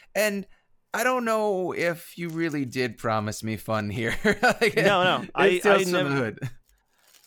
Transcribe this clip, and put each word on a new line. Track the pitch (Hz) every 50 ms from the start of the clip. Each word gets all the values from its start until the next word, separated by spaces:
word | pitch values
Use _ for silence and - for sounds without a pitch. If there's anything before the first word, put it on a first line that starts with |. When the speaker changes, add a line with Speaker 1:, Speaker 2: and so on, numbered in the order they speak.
| - _ -
Speaker 1:
And | 190 214 208 202 196 - - - _ _ _ _ _ _ _ -
I | 214 240
don't | 254 254 254 233
know | 226 220 220 214 208 190 185 180 160 -
if | 117 165 175 165 165 - - -
you | 170 170 165
really | 160 165 165 160 147 147 135
did | 117 123 131 123 117 110 -
promise | - 113 110 110 104 110 104 - 110
me | 110 110
fun | 101 - 113 110 107 104 104
here. | 95 123 110 117 - - -
<laughs> | 214 202 - 247 233 - -
Like, | 233 208 -
Speaker 2:
No, | 220 190 196 202 180 185
no. | 180 151 123 -
Speaker 1:
it's | - -
Speaker 2:
I, | - 190 190 180
Speaker 1:
Tales | 175 -
Speaker 2:
I | 208 196 190 190
Speaker 1:
from | 180
the | 175 185 180
Speaker 2:
never | 139 139
Speaker 1:
Hood. | 139 120 107 - - - 120 - - _ _ _ _ _ _ _ _ _ _ - _ _